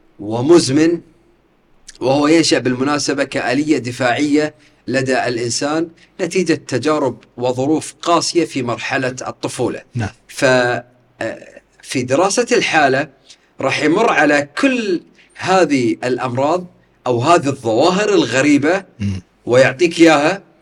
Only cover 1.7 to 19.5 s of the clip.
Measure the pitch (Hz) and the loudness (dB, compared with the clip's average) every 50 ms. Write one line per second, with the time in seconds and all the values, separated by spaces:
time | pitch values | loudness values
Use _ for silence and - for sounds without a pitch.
1.7 | _ _ _ - - - - 123 - 147 147 147 160 165 156 - 165 135 120 127 | _ _ _ -20 -14 -6 -2 0 0 2 2 4 4 4 4 2 0 0 0 0
2.7 | 123 123 131 143 147 147 139 - 143 139 139 127 - 135 92 104 127 139 151 151 | -2 -2 -2 -2 -2 -2 -2 -4 -2 -2 -4 -4 -4 -6 -4 -2 -2 -2 0 0
3.7 | 156 131 117 120 120 123 131 123 117 123 147 151 143 151 151 151 - _ _ _ | 0 -2 -2 -6 -6 -4 -2 -2 0 0 0 0 0 0 0 -2 -6 _ _ _
4.7 | _ _ - - 120 135 131 127 131 120 101 123 123 113 120 120 113 - 143 143 | _ _ -10 -6 -4 -4 -2 0 -2 -2 -2 -2 -4 -4 -4 -4 -4 -4 -4 -4
5.7 | 151 160 165 170 - _ _ _ _ - 190 175 180 190 180 160 160 143 - - | -4 -4 -4 -6 -10 _ _ _ _ -8 -6 -4 -2 -2 0 0 -2 -4 -4 -6
6.7 | 139 123 120 151 156 151 143 127 123 - - _ - - 120 127 127 127 131 143 | -6 -4 -2 0 0 0 0 -2 -4 -6 -16 _ -12 -6 -4 -4 -2 -2 -2 -2
7.7 | 160 147 - - - - - 160 170 160 143 - - 175 160 151 - 139 123 120 | -2 -2 -4 -8 -14 -8 -2 0 0 0 0 0 0 -2 -2 -2 -2 -6 -4 -4
8.7 | 117 113 - - 131 135 131 127 127 127 - - 120 - - - - - 123 107 | -6 -6 -6 -6 -4 -4 -4 -4 -6 -6 -10 -12 -10 -8 -8 -8 -6 -4 -4 -4
9.7 | - - - _ - 123 113 95 - _ _ - - - - 131 127 127 123 120 | -4 -8 -12 _ -8 -6 -6 -6 -8 _ _ -18 -6 0 2 2 4 4 2 0
10.7 | 123 - - _ _ _ _ _ _ - - 113 87 - - - - - _ _ | -2 -4 -6 _ _ _ _ _ _ -10 -8 -8 -8 -10 -16 -20 -20 -20 _ _
11.7 | _ _ - - - 135 123 127 131 143 180 196 190 - 240 240 247 208 - - | _ _ -14 -8 -6 -4 -2 0 0 2 2 2 2 0 0 2 0 0 0 2
12.7 | - 160 147 135 131 131 151 160 _ _ _ - - _ _ _ _ - - 135 | 2 2 2 2 2 0 -4 -6 _ _ _ -20 -20 _ _ _ _ -6 -6 -4
13.7 | - 139 147 147 160 202 233 233 175 147 151 147 147 143 143 - - - - 277 | -4 -2 0 0 2 2 2 2 2 2 2 2 2 2 0 -4 -4 0 0 0
14.7 | 262 240 220 202 180 160 - _ _ _ _ _ _ - - 160 185 190 175 147 | 0 0 -2 -2 -4 -4 -6 _ _ _ _ _ _ -8 -2 0 2 2 2 2
15.7 | 143 135 123 113 107 - - 127 131 120 123 131 120 131 135 147 165 180 180 - | 2 0 0 0 -2 -2 -2 -4 -4 -2 -4 -4 -2 -2 0 0 0 -2 -4 -8
16.7 | _ _ _ _ _ _ - 127 127 117 123 151 175 170 131 139 131 - - 113 | _ _ _ _ _ _ -4 -2 -2 0 4 4 4 4 4 0 -4 -4 -2 -2
17.7 | 110 113 143 175 180 190 208 214 202 175 147 117 113 131 131 139 147 139 123 151 | 0 2 2 2 2 0 0 2 2 2 2 2 0 0 2 4 4 4 2 2
18.7 | 180 196 190 - _ - 104 101 95 95 - _ _ _ - - | 0 -2 -4 -8 _ -6 -6 -6 -6 -6 -10 _ _ _ -4 0